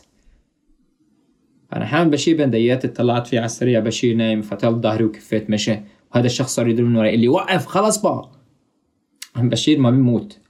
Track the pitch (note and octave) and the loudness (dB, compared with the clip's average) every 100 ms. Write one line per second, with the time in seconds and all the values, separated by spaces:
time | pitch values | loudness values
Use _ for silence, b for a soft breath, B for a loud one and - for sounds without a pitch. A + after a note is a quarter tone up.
0 | _ _ _ _ _ _ _ _ _ _ | _ _ _ _ _ _ _ _ _ _
1 | _ _ _ _ _ _ _ - A2 D#3 | _ _ _ _ _ _ _ -8 -2 0
2 | E3 C#3+ E3+ D#3 C3+ A2+ A#2 B2+ A#2+ - | 2 2 2 2 2 2 2 0 -2 -2
3 | B2 A#2+ - A#2 A2+ - B2 A#2 A2 - | 0 0 -2 -4 -4 -2 0 0 0 0
4 | B2 A2+ A2+ G#2+ G#2+ G2+ A#2 A#2 A2 A2 | 0 0 0 -2 -4 -2 -2 0 0 0
5 | A2 - - G#2+ G#2+ G#2 A#2 G#2+ B B | -2 -4 -6 -4 -2 -2 -2 -4 B B
6 | B B2+ B2 - B2+ - A#2 A2+ A#2+ A#2 | B 0 0 0 -4 -2 0 2 2 2
7 | A2 A2+ A#2+ F3+ F#3 F3+ - F#3 G#3+ - | 2 2 2 2 0 -4 -2 0 0 0
8 | F3+ A#2 - - _ _ _ _ _ _ | -2 -4 -8 -20 _ _ _ _ _ _
9 | _ _ - A#2+ B2 - D#3 D3 B2+ C3 | _ _ -10 -2 -2 0 2 2 4 4
10 | B2 A2 - - | 2 0 -4 -16